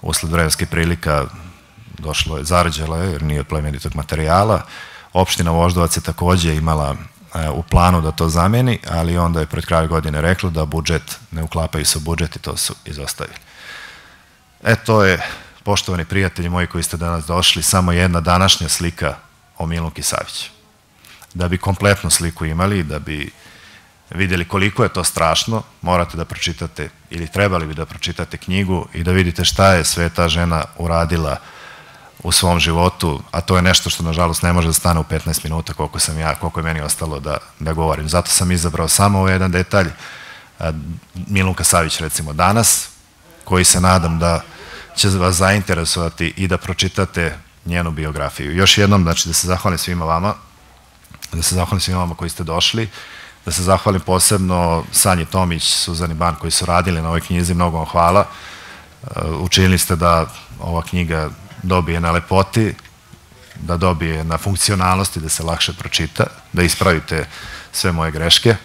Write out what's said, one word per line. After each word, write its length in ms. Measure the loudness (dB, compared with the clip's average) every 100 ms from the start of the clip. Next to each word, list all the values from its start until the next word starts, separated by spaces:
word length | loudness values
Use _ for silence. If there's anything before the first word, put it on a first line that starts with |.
Usled 300 | -2 -4 0
vremenskih 360 | 2 2 0 -2
prilika 560 | 0 0 0 0 0 0 -8 -18 -20 _ -20 -20 -12
došlo 400 | -6 -4 -4 -4
je, 60 |
zarđalo 520 | 2 2 2 0 -4 -2
je, 160 | -2
jer 100 | -2
nije 180 | -2 -2
od 60 | -2
plemenitog 480 | -4 -4 -4 -6
materijala. 680 | -6 -4 -2 2 4 4 2 -2 -16 -18 -20 -4
Opština 380 | 0 2 2 0
Voždovac 460 | 4 4 4 2 0
je 40 |
takođe 560 | -4 -2 2 2 2 0
imala, 400 | 0 0 0 -4 -10 _ -14
e, 160 | -6 -4
u 120 | -4
planu 380 | 2 4 6 4
da 120 | 0
to 160 | 0 0
zameni, 500 | 2 2 4 2 0 -2
ali 280 | -2 0 0
onda 220 | 0 0
je 60 | -2
pred 200 | -4 0
kraj 200 | 2 2
godine 340 | 0 0 0
reklo 300 | 0 0 0
da 140 | -2
budžet, 540 | -2 -2 -2 -4 -4 -16 -12
ne 120 | -8
uklapaju 420 | -6 -4 -4 -2
se 140 | -2 -4
u 20 |
budžet 360 | -4 -2 -4 -4
i 20 |
to 180 | -10 -6
su 180 | -6 -8
izostavili. 540 | -12 -10 -10 -10 -12 -14 -20 -20 -20 -18 -18 -20 -20 -20 _ _ _ _
E, 140 | -4 -4
to 280 | 0 2
je, 180 | 2 0 -4 -12 -18 -14
poštovani 400 | -6 -4 -4 -6
prijatelji 440 | -4 -2 -2 -4 -4
moji 180 | -2 -4
koji 180 | -4
ste 120 | -6 -6
danas 300 | -4 -4 -2
došli, 360 | 0 0 0
samo 300 | 2 4 4
jedna 280 | 4 4 2
današnja 480 | 2 4 4 2 0
slika 460 | -2 -4 -2 -6 -6 -16 _ _ -8
o 80 | -4
Milunki 360 | -4 -4 -6
Savić. 480 | -4 -4 -6 -10 -14 -16 _ _ _ _ -20 -20 -14
Da 140 | -4 -2
bi 100 | 0
kompletnu 520 | -2 2 4 2 2
sliku 340 | 0 -2 -4
imali, 380 | -4 0 0 0
da 160 | -2 -6
bi 320 | -8 -8 -10 -12 -20 -20 -20 -20 _ _ _
videli 380 | -4 0 0 0
koliko 340 | 0 0 2
je 60 | 0
to 160 | 0
strašno, 580 | -4 2 2 2 0 -4 -6 _
morate 340 | 0 0 0 -4
da 80 |
pročitate, 680 | -8 -6 -6 -6 -8 -8 -12 _ -14
ili 160 | -10 -6
trebali 400 | 2 2 2 -2
bi 80 |
da 120 | -8 -10
pročitate 500 | -8 -8 -6 -8 -8
knjigu 500 | -4 -2 0 -2 -4
i 100 | -6
da 100 | 0
vidite 320 | 4 2 2
šta 280 | -2 4 6
je 120 | 6
sve 240 | 2 0 -2
ta 200 | 0 0
žena 360 | 2 0 0 -4 -6
uradila 580 | 0 0 2 0 -2 -4 -10 -20 -20 -20 -20 -20 -20 -12
u 100 | -2
svom 280 | 2 4 2
životu, 640 | 2 4 2 2 -4 -4 -6
a 100 | -8
to 160 | 2 4
je 60 |
nešto 280 | 4 2 0
što, 120 | -4
nažalost, 400 | -2 0 0 2
ne 100 | 2
može 160 | 2 2
da 40 |
stane 280 | 2 2 2
u 40 |
petnaest 400 | 0 -4 -2 -4
minuta, 280 | -4 -4 -6
koliko 260 | -6 -6 -4
sam 200 | -4 -2
ja, 160 | -2
koliko 260 | -2 -4 -4
je 40 |
meni 160 | -4 -2
ostalo 400 | -4 -4 -4 -6
da, 160 | -6 -6 -8 -8
da 140 | -4
govorim. 360 | 0 0 0 0
Zato 220 | 0 2
sam 220 | 0 2
izabrao 360 | 0 0 -2 0
samo 300 | 4 4 4
ovaj 140 | 4
jedan 180 | 2 2
detalj, 380 | 2 2 2 2 -4 -18 -18 -18 -20 -20 _
a, 140 | -6 -6 -8 -12 -12
Milunka 500 | -12 -2 0 0 0
Savić, 360 | 2 2 2 -2
recimo, 320 | -4 -4 -6
danas, 560 | 2 4 4 4 2 -2 -16 _ _ -20 -20
koji 200 | 0 2
se 160 | 4 4
nadam 380 | 6 4 4 0
da 220 | 2 0 -4 -20 -18 -18 -12 -2
će 120 | 0
vas 260 | 4 2
zainteresovati 1000 | 4 4 4 2 -2 0 -2 -2 -2 -6 -2
i 120 | -2
da 100 | -2
pročitate 800 | -2 -4 -2 0 -2 0 -4 -4 -16 _
njenu 260 | -4 -2 -2
biografiju. 640 | -4 -6 -4 -6 -6 -4 2
Još 220 | 4 6
jednom, 240 | 6 6
znači, 260 | 4 2 0
da 60 |
se 120 | -2 0
zahvalim 320 | 0 0 -2
svima 260 | -4 -4
vama, 300 | 0 0 0 -4 -12 -20 -20 -20 _ _ _ -20 -10
da 100 | -4
se 120 | -2
zahvalim 260 | 0 0 0
svima 200 | 0 -2
vama 140 | -2
koji 160 | -4 -8
ste 140 | -6
došli, 440 | -4 0 0 -2 -4 -8 -20 -20 -20 -14
da 80 | -8
se 100 | -4
zahvalim 380 | 2 2 4 0
posebno 840 | 2 2 4 2 2 2 2 0 -2
Sanji 320 | 0 2 2
Tomić, 380 | 0 0 0 0
Suzani 520 | -2 -2 -2 -2 -4
Ban 200 | 0 -2
koji 160 | -2 -2
su 160 | -2 2
radili 360 | 2 2 0
na 60 | 0
ovoj 120 | -2
knjizi, 340 | 0 0 0
mnogo 220 | 2 2 0
vam 100 | -2
hvala. 400 | 2 4 4 2
E, 920 | -4 -18 -18 -20 -20 -20 -18 -12 -8
učinili 540 | -6 -4 0 4 6 4
ste 180 | 2 2
da 300 | 4 4 2 -6 -18 -10
ova 220 | -6 -6
knjiga 480 | -4 -2 -2 -2 -4 -8 -18 -10
dobije 380 | 0 2 2 0
na 100 | 2
lepoti, 640 | 0 2 2 2 2 0 -2 -16 -20 -20 -20 -20 -20 -20
da 220 | -14 -4 0
dobije 480 | 2 2 -2 -2
na 140 | -2 -2
funkcionalnosti, 800 | -2 0 0 2 2 2 0 -4
da 80 | -6
se 140 | -4
lakše 300 | -4 -2 -4
pročita, 520 | -6 -6 -4 -4 -2 -4 -4 -8
da 100 | 2
ispravite 640 | 2 4 2 2 0 -6 -6 -10 -16 -16 -10
sve 200 | -2 -2
moje 180 | 0 -2
greške 460 | -2 2 4 4 2